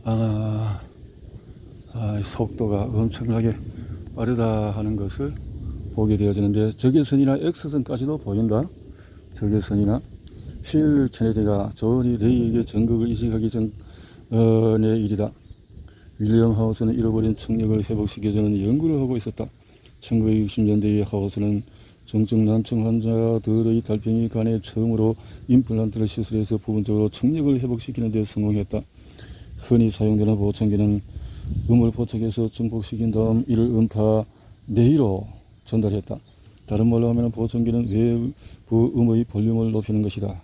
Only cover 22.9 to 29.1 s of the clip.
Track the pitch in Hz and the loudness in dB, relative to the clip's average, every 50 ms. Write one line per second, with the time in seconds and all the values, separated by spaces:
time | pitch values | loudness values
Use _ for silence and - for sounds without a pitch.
22.9 | 113 117 107 113 113 113 113 113 117 113 107 - 107 113 113 113 113 117 113 - | 0 0 0 0 0 2 2 2 0 0 0 0 0 2 2 2 2 0 0 0
23.9 | 107 107 - 113 113 113 113 113 - 113 110 113 113 110 - - - 113 113 117 | -4 -2 0 0 0 0 0 0 -2 -2 0 0 0 -2 -4 -6 -4 -2 0 0
24.9 | 113 110 107 110 113 - - - - - - - 123 127 123 110 110 110 110 110 | 2 2 2 2 0 -2 -8 -20 -20 -18 0 4 4 4 4 4 0 0 0 -2
25.9 | 101 113 110 104 - - 110 - 110 107 107 104 117 104 - - 107 107 101 110 | -2 -2 -2 -2 -2 -4 -6 -2 -2 -2 -2 0 -2 -4 -2 -2 -2 -2 0 0
26.9 | 104 104 107 104 - - - 127 156 160 147 143 139 127 123 127 123 117 - - | 2 2 2 0 0 0 0 0 0 2 2 2 2 2 0 -2 -4 -4 -6 -8
27.9 | 127 123 117 110 107 110 107 104 - 107 104 104 104 104 98 - - 107 - - | -6 -4 -2 0 0 0 -2 -2 -2 -2 0 0 0 0 -2 -2 -4 -6 -8 -8
28.9 | _ - - - | _ -20 -20 -20